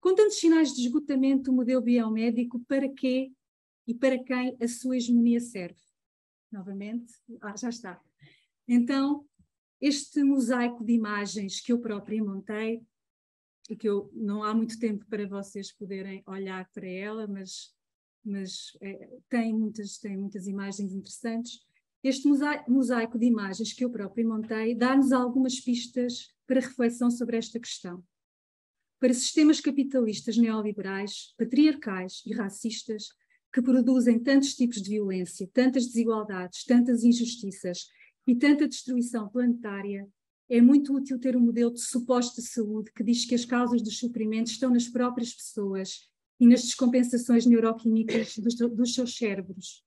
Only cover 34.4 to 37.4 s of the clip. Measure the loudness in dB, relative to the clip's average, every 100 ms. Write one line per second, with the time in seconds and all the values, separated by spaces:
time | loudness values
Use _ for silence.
34.4 | 4 0 -2 -2 -4 -2 -2 -4 -6 -8
35.4 | -4 2 2 2 -2 0 0 0 -4 -8
36.4 | -10 -12 2 4 4 4 4 4 0 -6